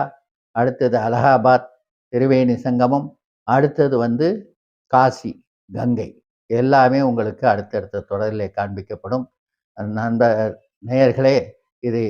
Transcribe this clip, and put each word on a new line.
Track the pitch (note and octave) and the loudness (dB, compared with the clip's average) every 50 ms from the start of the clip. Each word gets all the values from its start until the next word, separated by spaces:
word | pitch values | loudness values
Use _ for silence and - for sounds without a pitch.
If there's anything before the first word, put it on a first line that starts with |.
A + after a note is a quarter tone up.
| C#3 - - _ _ _ _ _ _ _ _ | 0 -2 -8 _ _ _ _ _ _ _ _
அடுத்தது | A2+ B2 C3 B2+ - C3 B2 A2+ A#2+ | -2 -2 -2 0 0 -2 0 0 0
அலகாபாத் | G#2+ A2+ A#2 A#2+ A#2+ C#3 C3+ A#2+ A2 B2+ B2+ B2+ - - _ _ _ _ _ _ _ _ | 0 0 0 2 4 4 4 4 6 4 4 4 2 -4 _ _ _ _ _ _ _ _
திரிவேணி | - A#2+ C3 C3+ C3+ C3 B2+ B2 A#2+ | -2 0 2 2 2 2 2 2 0
சங்கமம், | A#2+ - B2+ B2 B2 B2 B2 C#3 C#3+ D3 D3 - _ _ _ _ _ _ - | -2 -2 -2 0 0 2 2 0 -2 -4 -6 -14 _ _ _ _ _ _ 0
அடுத்தது | A#2+ C3+ C#3+ D3 C#3+ - D3 C#3+ C3 A#2+ | 2 2 2 0 0 0 0 0 2 0
வந்து | A#2 A#2 A#2 A#2+ D#3 E3+ G#3 G#3+ - _ _ _ _ _ _ _ _ _ | 0 0 -2 0 0 -2 -2 -4 -10 _ _ _ _ _ _ _ _ _
காசி | - B2+ B2+ C3 B2+ - - A2+ - - _ _ _ _ _ _ | 2 2 2 2 0 -2 -10 -12 -12 -12 _ _ _ _ _ _
கங்கை, | F#2+ - A2+ B2 A#2+ A#2 G2+ E2+ - _ _ _ _ _ _ _ | -10 -6 -4 -2 -2 -4 -4 -10 -12 _ _ _ _ _ _ _
எல்லாமே | A2+ A#2 B2 C3+ C#3+ C#3 C3+ A#3+ C3 C#3 | -2 -2 2 2 4 4 4 4 4 2
உங்களுக்கு | C#3 C3 A#2+ A#2 A2 G#2+ G2 - - B2 | 0 0 -2 -2 -4 -6 -6 -2 0 0
அடுத்தடுத்த | G#2 G#2 G2 - - G#2+ G2 G2 - G2+ - _ | 0 0 -4 -6 -8 -8 -8 -6 -10 -12 -10 _
தொடரிலே | G2+ G2+ G#2+ A2 G#2+ G#2+ G2+ F#2+ | -6 -4 -4 -4 -4 -6 -8 -8
காண்பிக்கப்படும். | - - G2+ G2+ G2+ G2 F#2+ _ G#2 - - G2 A#2+ B2+ B2+ - _ _ _ _ _ _ _ _ _ - G#2+ G#2+ | -6 -8 -8 -6 -8 -12 -12 _ -14 -14 -8 -6 -6 -6 -6 -8 _ _ _ _ _ _ _ _ _ -12 -10 -8
நண்ப-, | G#2+ G#2+ A2 A#2 A#2 A2+ B2 A#2 A2 G#2+ A2 G#2+ F2+ - _ _ _ _ - | -6 -6 -4 -4 0 2 2 2 2 0 -2 -4 -6 -10 _ _ _ _ -10
நேயர்களே, | A2+ B2 C3 C3+ B2+ A#2 B2+ C3+ C3+ C#3 C3 - F#2+ - _ _ _ _ _ | -4 2 2 2 2 2 2 2 2 2 2 -2 -4 -16 _ _ _ _ _
இதை | - B2 A2+ A#2 A2+ G#2+ | -6 -4 -4 -2 -2 -4